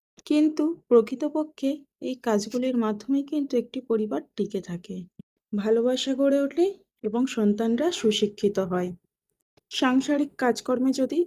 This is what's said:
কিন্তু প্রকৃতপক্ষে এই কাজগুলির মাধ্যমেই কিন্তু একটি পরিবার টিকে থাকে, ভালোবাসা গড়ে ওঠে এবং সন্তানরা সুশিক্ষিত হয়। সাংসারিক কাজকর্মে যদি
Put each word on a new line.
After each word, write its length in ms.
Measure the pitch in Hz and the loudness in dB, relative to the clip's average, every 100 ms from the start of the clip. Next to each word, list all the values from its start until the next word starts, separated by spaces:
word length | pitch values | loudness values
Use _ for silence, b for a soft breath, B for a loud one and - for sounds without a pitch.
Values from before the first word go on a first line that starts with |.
| _ - - | _ -12 0
কিন্তু 380 | 302 311 311 311 339 - | 2 2 2 -2 -2 4
প্রকৃতপক্ষে 840 | 240 214 254 302 311 311 - 269 294 - _ | 4 4 -2 -4 -4 -6 -4 -4 -4 -10 _
এই 140 | 254 254 | -10 -6
কাজগুলির 540 | 240 208 214 247 262 247 | 0 0 0 -4 -2 0
মাধ্যমেই 480 | 214 214 - 277 277 | -2 -2 -2 -2 -2
কিন্তু 260 | 302 277 247 | -4 -2 -2
একটি 220 | 240 262 | -2 -8
পরিবার 400 | - 226 214 277 - | -4 -2 -2 -4 -6
টিকে 280 | - 208 190 | -6 -6 -6
থাকে, 340 | 180 175 - 185 180 - - _ _ | -8 -10 -10 -14 -14 -20 -20 _ _
ভালোবাসা 580 | 208 214 226 240 254 269 262 | -4 2 2 2 0 -2 0
গড়ে 240 | 277 277 | 2 2
ওঠে 260 | 277 330 370 392 _ _ | 0 0 0 -2 _ _
এবং 180 | 214 226 262 | -4 -2 -2
সন্তানরা 600 | 233 208 208 226 240 320 | 2 2 2 0 0 0
সুশিক্ষিত 680 | 339 220 208 208 - 202 202 | 0 0 2 0 0 0 0
হয়। 300 | 185 180 180 180 _ _ _ _ _ _ _ | -2 -2 -2 -6 _ _ _ _ _ _ _
সাংসারিক 600 | - 269 262 262 285 285 - | -2 2 2 2 0 -2 0
কাজকর্মে 540 | 254 233 - 247 262 | 0 0 -2 0 0
যদি 260 | 269 262 294 | 0 0 0